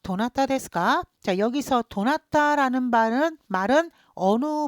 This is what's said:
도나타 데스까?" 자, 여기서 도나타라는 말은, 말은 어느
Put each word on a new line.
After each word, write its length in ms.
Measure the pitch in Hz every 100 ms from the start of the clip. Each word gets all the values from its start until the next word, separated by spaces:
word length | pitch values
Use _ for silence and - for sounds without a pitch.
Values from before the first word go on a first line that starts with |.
도나타 460 | - 185 240 - 269
데스까?" 560 | 269 262 175 190 311 370 _
자, 160 | - 185
여기서 460 | 220 277 - 247 -
도나타라는 920 | 202 220 302 _ 302 294 294 269 254
말은, 540 | 254 233 226 247 330 320 -
말은 440 | 185 196 285 339 - _ -
어느 520 | 190 220 302 302